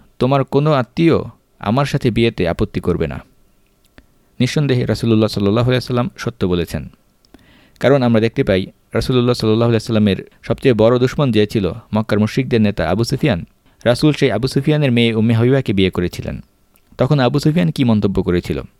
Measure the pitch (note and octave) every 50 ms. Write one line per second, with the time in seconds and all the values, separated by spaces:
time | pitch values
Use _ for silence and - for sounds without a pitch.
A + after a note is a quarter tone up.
0 | - _ _ - B2 B2+ C#3 C#3 C3 - - C#3 D3 D#3 D#3 C3+ A#2+ - _ -
1 | E3+ E3 C3 F#2+ - - - _ _ _ _ _ - G2+ A2+ C3+ D3 C#3 - C#3
2 | - B2+ G#2+ A#2 A2+ A2+ G#2+ - F#2 E2 E2+ - A2 - - F2+ - F#2 E2+ E2
3 | E2+ D2 C2 B1+ - _ _ _ _ _ _ _ _ _ _ _ _ _ _ -
4 | - _ _ _ _ _ _ - B2+ B2 - D#3+ D3 C3+ C3 B2 A#2+ A#2+ A2 -
5 | - A#2 A2+ A2 A2 G#2 - G#2 G2+ G2+ G#2 A#2+ B2 B2+ B2+ B2+ A#2 - B2+ B2
6 | B2 - - - - A#2+ - - G#2 F#2 F2+ F2 E2 - - D#2 B1+ - - _
7 | _ _ _ _ _ _ - - _ _ _ _ _ _ _ _ - A2+ C#3 C#3
8 | B2 A#2+ A#2 A2 A2 A2+ - - C3+ - G2 F#2 F#2+ - - _ _ _ - A2
9 | - - C3 B2+ B2 A#2+ B2 - - A2 A2 A2+ A#2 A#2+ A#2 A2 - - A2+ G#2+
10 | G#2+ G2+ F#2+ - - - _ _ - - A#2 - - C3+ A#2+ G#2+ A2 A#2 B2+ B2
11 | B2+ B2+ - - D3 C3 A2 G#2 G#2 G#2 - A#2 F#2+ E2 F#2+ A#2 - _ G2 G#2+
12 | G#2+ - G#2+ G#2 G#2+ A2 - - C3 C3 B2+ A2+ A2 G#2 G2+ - E2+ D#2+ F#2 G#2
13 | A#2 - - C3 - D3 G#2+ E2 - - _ _ _ _ _ _ - A#2+ B2 -
14 | - D3+ C#3+ - C#3+ C3 F#2+ A2 B2 C3 - C#3+ C3+ D#3+ D3+ D3+ D3 C3+ A#2+ A#2+
15 | A#2 A#2 A2 A2+ G#2+ A#2 A#2 A2+ A#2 B2 C3+ C3+ B2+ - G2+ G2 F#2+ F#2 - -
16 | F2 F2 - - - - - G#2 - _ _ _ _ _ _ _ _ _ - -
17 | C3 A#2 D3+ C#3+ B2+ B2 C3+ D3 - D#3 D3+ F3 F3 E3 - - C3 A#2+ A2 G#2+
18 | G2+ G2+ F#2+ G2 F2 F2+ F2 F2 - - D#2+ C2+ B1 - _